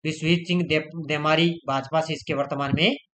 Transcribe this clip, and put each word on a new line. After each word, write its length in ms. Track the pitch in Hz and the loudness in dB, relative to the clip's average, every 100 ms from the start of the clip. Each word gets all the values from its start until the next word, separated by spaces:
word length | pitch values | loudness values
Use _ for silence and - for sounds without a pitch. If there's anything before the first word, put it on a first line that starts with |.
| 156 | -6
विश्वजीत 340 | 156 156 175 175 | -2 2 2 2
सिंह 160 | 180 | -2
दे-, 440 | 170 151 156 165 147 | 2 0 0 -10 -4
देमारी 420 | 147 151 160 170 170 - | -2 2 4 4 2 -2
भाजपा 340 | 135 127 160 | -2 0 -2
से 120 | 160 | -2
इसके 200 | 151 - | -6 -4
वर्तमान 380 | 139 123 139 139 139 | -4 -2 -2 -2 2
में 160 | 190 285 _ | 2 0 _